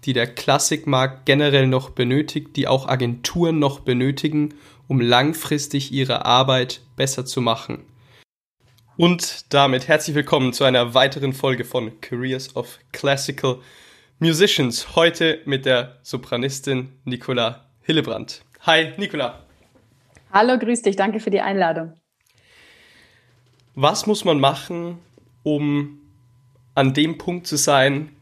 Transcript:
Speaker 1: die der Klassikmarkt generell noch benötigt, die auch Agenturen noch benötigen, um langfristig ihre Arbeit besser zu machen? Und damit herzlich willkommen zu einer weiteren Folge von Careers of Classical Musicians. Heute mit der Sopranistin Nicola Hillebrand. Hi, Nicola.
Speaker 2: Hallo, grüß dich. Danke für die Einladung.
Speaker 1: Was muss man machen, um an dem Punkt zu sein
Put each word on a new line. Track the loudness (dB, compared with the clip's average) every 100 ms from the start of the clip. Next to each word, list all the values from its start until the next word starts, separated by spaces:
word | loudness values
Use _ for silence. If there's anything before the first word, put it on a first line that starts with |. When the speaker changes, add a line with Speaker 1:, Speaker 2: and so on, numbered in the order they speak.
Speaker 1:
die | -2
der | 0 -2
Klassikmarkt | -4 0 2 2 -2 0 0 0 -4 2
generell | 4 6 4 4
noch | 2 -2
benötigt, | -4 0 0 0 -6 -8
die | -6 0
auch | 0 0
Agenturen | -2 -2 -4 -6 -2 0 2
noch | 0 -2
benötigen, | -2 0 0 0 -2 0 -2 -4 -20 _ _
um | 0
langfristig | 4 4 4 -2 -4 -4 -2 -4 -4
ihre | -4 -2 0
Arbeit | 2 2 4 2 0 -6 _
besser | -4 -4 -4 -6
zu | -2
machen? | -2 -2 -6 -12 -12 _ _ _ _ _ _ _ _ _ _ 2
Und | 2 2 -4 -10 -2
damit | 2 4 2 2
herzlich | 0 2
willkommen | -2 0 2 0
zu | 2
einer | 2 4 2
weiteren | 2 2 0 -4
Folge | -2 -2 -2
von | -2 -4 -6 -12
Careers | -10 -6 -4 -6 -6
of | -10 -10 -12 _
Classical | -6 -2 -2 -2 -4 -2 -4 -8 -20 -20 _ _ _
Musicians. | 0 4 2 4 0 -2 -4
Heute | 2 2 2 -2 -2 -4
mit | -4 2
der | 0 0 -12
Sopranistin | -12 -10 -6 -4 -4 -6 -4 -4 -4 _
Nicola | -10 -8 -4 -2 -2 -4 _ _
Hillebrand. | -2 0 0 -6 -10 -16 _ _
Hi, | 2 2 2 -4
Nicola. | -8 -4 -6 -6 _ _ _ _ _ _ _ -20 _
Speaker 2:
Hallo, | 2 4 2
grüß | 0 0
dich. | 0
Danke | 0 -2 -2
für | -2
die | -2
Einladung. | -2 -2 -2 -2 -8 -14 _ _ _ _ _ _ _ _ _ _ _ _ _ _ _ _ _
Speaker 1:
Was | 0 0 2 -2
muss | -2
man | 2 2
machen, | 2 0 -8 -8 -8 -12 _ _ _ _
um | -4 -2 0 -2 -4 -10 _ _ _ _ _ _ _
an | 0 0
dem | 2 0 -2
Punkt | -8 -8 -6
zu | -2
sein | 2 4 4 0 -8 _